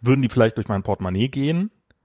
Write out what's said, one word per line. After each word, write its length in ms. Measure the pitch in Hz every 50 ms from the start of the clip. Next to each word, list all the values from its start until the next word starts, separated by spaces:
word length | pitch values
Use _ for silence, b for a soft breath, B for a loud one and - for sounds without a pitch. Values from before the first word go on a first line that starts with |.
würden 200 | 113 120 131 139
die 80 | 127 113
vielleicht 280 | - 127 113 113 -
durch 100 | 117 104
mein 160 | - 107 98 95
Portemonnaie 460 | - 98 - 92 92 92 98 117 135
gehen 420 | - 139 135 147 165 170 190 220 - _ _ _ _ _ _